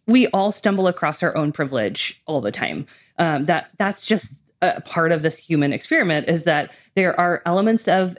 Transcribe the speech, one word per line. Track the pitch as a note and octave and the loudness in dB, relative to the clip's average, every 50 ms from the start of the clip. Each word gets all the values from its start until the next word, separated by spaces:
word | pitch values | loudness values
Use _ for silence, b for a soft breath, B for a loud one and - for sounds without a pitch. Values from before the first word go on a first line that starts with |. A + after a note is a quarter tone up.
| _ | _
we | A3 A#3+ B3+ A#3 - | 4 4 4 4 4
all | - G3 G3 G#3 | 2 2 0 0
stumble | G3+ - - G3+ G3 F#3+ F#3+ F3+ | 0 0 0 0 2 2 2 0
across | F3+ - E3 D3+ D#3 - | 0 0 -2 -4 -2 -2
our | F3 E3 - | -2 -2 0
own | D#3+ D3 D3+ | 0 -2 -2
privilege | D3 - D3 C3 C3+ A#2+ G#2+ G2+ G#2+ - - - - - _ | -2 -2 -4 -2 -2 -2 -2 -2 -4 -6 -8 -8 -10 -12 _
all | - D#3 C3+ | -6 -4 -2
the | G#2+ G#2+ | -2 -4
time. | B2 - - - - - D3+ b b b b b b - | -4 -4 -6 -6 -6 -8 -10 b b b b b b -2
Um, | E3+ D#3+ D3+ C3+ D3 | -2 0 0 0 0
that, | E3 E3+ - - - _ | 0 0 -2 -4 -6 _
that's | - G3 G3+ G3+ - - | -4 -4 -4 -4 -4 -4
just | - A3 F3+ - - - - _ _ _ _ | -2 -2 -2 -4 -8 -18 -20 _ _ _ _
a | F3+ F3+ - - | 0 0 0 -2
part | - - - E3+ E3 D#3+ | -6 -6 -2 0 2 2
of | E3 D3+ | 2 2
this | D3+ D#3+ - | 0 -2 -4
human | - - - D#3+ D3 C#3+ C#3+ A2 | -6 -4 -2 0 2 2 0 -2
experiment, | - - - D#4+ D#4+ A3+ E3+ D3+ D3+ - | -4 -2 0 0 2 2 2 0 0 0
is | - E3+ D#3+ D3 | -2 -2 0 0
that | F3 D3+ D3 - B B B B B - | 0 0 0 -2 B B B B B -2
there | G3 F#3 F3 - - | 0 0 2 2 0
are | F3 F3 E3+ - - | 0 0 0 -2 -2
elements | E3+ F3 G3 G#3 A3+ A3+ A3 - | 0 0 2 2 2 2 2 2
of | F#3+ F3 F#3+ F#3 F#3 F3+ | 2 2 2 0 -2 -4